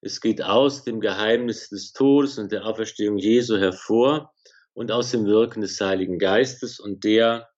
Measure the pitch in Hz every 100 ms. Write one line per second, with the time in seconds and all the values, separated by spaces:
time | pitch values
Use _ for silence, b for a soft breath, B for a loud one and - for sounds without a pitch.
0 | - - 113 107 - 107 139 - - 110
1 | 104 95 107 120 120 107 - 101 - -
2 | 135 143 143 139 101 104 110 110 110 -
3 | 104 104 98 120 120 107 95 92 - 110
4 | 127 151 147 _ b b b - 117 113
5 | 123 120 104 107 117 113 98 - 98 95
6 | 92 87 95 101 131 - 117 - 104 98
7 | 101 110 113 117 117